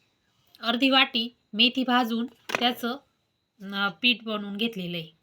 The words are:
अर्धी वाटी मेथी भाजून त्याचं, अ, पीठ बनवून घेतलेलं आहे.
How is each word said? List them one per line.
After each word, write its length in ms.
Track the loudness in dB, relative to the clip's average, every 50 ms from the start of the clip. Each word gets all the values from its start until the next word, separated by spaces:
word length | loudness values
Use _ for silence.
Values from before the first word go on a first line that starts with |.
| _ _ _ _ _ _ _ _ _ _ _ -8
अर्धी 280 | -4 -2 0 2 4 4
वाटी 460 | 6 4 4 2 0 -4 -4 -6 -8 _ _ _ 2
मेथी 300 | 4 4 4 4 0 0
भाजून 420 | 2 2 2 2 0 -2 -4 -4 -6 -10 _ _ -6 -4 -2
त्याचं, 380 | 0 -2 -2 -2 -6 -8 -8 -10 _ _ _ _ _ _ _ _ _ _ _ -18 -14 -8 -4
अ, 160 | -2 -2 -2
पीठ 340 | -2 0 2 2 2 0 -2
बनवून 340 | -8 -8 -6 -8 -8 -6
घेतलेलं 400 | -4 -4 -4 -4 -6 -8 -8 -8
आहे. 100 | -10 -10 -12 _ _